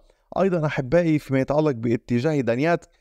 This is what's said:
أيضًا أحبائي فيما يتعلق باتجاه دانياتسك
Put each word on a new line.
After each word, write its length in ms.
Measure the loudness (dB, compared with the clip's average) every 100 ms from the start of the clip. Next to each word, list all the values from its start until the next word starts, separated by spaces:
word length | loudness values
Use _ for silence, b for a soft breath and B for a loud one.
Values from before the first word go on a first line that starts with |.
| _ _ _ -2
أيضًا 260 | 0 0 -2
أحبائي 540 | -4 0 0 2 0
فيما 200 | 0 -2
يتعلق 320 | 0 2 0
باتجاه 680 | 0 -2 -2 0 -2 0 0
دانياتسك 480 | 0 0 0 -2 -4 _